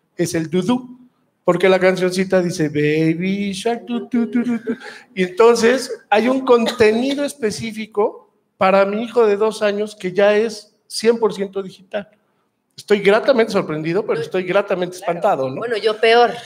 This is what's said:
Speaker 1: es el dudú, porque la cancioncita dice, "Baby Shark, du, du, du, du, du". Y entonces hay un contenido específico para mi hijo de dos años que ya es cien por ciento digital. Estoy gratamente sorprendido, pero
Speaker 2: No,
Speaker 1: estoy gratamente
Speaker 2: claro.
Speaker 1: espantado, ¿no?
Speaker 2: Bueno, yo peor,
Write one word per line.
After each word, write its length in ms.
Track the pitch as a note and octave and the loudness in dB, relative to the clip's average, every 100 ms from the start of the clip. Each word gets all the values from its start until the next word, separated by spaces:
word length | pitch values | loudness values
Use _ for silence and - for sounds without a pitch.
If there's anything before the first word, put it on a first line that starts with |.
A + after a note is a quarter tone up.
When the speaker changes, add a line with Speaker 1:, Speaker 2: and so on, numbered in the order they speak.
| _ - | _ -6
Speaker 1:
es 180 | E3 | -4
el 160 | E3+ D#3+ | -2 -2
dudú, 580 | F3+ F3+ B3+ - - _ _ _ _ | -2 0 -2 -4 -20 _ _ _ _
porque 240 | - E3+ F#3+ | 0 2 4
la 100 | F#3 | 4
cancioncita 640 | F#3 F#3 F#3 F3+ F#3+ F#3+ | 4 2 -2 -2 0 2
dice, 260 | F3 E3+ D#3 | 0 -2 -4
"Baby 840 | D3 D3+ D#3 D#3+ E3 F#3 G3 G3+ | 0 0 0 0 0 -2 -4 -4
Shark, 340 | F#3+ A#3 A#3 A#3 | -4 -4 -4 -6
du, 220 | A#3+ - | -8 -4
du, 160 | A#3+ A#3 | -2 -2
du, 160 | B3 | -2
du, 160 | A#3+ A3+ | -2 -4
du". 180 | A3+ A3 - - - | -6 -8 -10 -20 -12
Y 80 | F#3+ | -4
entonces 840 | F#3 - A3+ A3+ A3+ B3+ - - - | -4 4 4 6 4 2 -2 -10 0
hay 180 | G#3 A3+ | 2 2
un 160 | C4 | 0
contenido 800 | C4 A#3+ A3+ - G#3+ A3+ C4 C#4 | 2 2 2 2 4 4 -2 -2
específico 1040 | C#4+ - A3 - A3 G#3+ G#3+ G#3 A3 - _ _ _ - | -6 -4 -6 -6 -10 -10 -8 -2 -2 -2 _ _ _ -2
para 260 | F#3+ G3 | 2 4
mi 200 | G3 G#3 | 2 -2
hijo 200 | A#3 A#3+ | -4 2
de 120 | A3 G3+ | 2 4
dos 260 | A3 G#3+ | 0 0
años 320 | G#3 G3+ G#3+ | -2 -2 -6
que 180 | - F#3 | -8 -6
ya 240 | F3+ G3+ G#3 | 2 2 4
es 400 | A3+ A3 - _ _ | 0 -6 -18 _ _
cien 300 | - A3 A#3 | -2 0 2
por 140 | G#3+ | 0
ciento 300 | F#3 G3 G3 | -2 -8 -8
digital. 460 | F#3+ - _ - G3+ _ _ _ _ _ _ - | -10 -14 _ -12 -12 _ _ _ _ _ _ -12
Estoy 240 | - G#3 | -2 2
gratamente 520 | F3+ G#3+ D4 A#3 - | 4 4 4 2 2
sorprendido, 500 | G3 F#3+ D#3 D#3+ F3 | 0 -2 -4 -2 -4
pero 140 | A3+ A3+ | -2 -4
Speaker 2:
No, 40 | |
Speaker 1:
estoy 220 | A3+ F#3+ | -4 -4
gratamente 540 | F3+ F3 - F#3 F3+ F3+ | 0 0 0 -4 -4 -6
Speaker 2:
claro. 160 | F3+ | -6
Speaker 1:
espantado, 360 | E3+ E3 D3 C3 | -2 0 0 -4
¿no? 80 | D3 | -6
Speaker 2:
Bueno, 200 | A#3 G#3+ | -6 -2
yo 240 | G#3+ G#3+ | -2 0
peor, 320 | A3+ A#3 A#3+ A#3 | 4 4 4 0